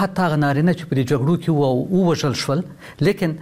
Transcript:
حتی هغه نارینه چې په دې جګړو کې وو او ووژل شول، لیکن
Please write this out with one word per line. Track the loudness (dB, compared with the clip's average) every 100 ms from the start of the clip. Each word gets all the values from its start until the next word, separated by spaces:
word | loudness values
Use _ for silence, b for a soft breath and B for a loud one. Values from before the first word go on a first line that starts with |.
حتی | 0 0 0
هغه | 2 2
نارینه | 2 2 0
چې | -2
په | -2
دې | 0
جګړو | 0 2 0
کې | 0
وو | 0
او | 2 0 0
ووژل | 2 2 2 0 -2 -2
شول، | -2 -4 B B -2 0
لیکن | 0 -2 -4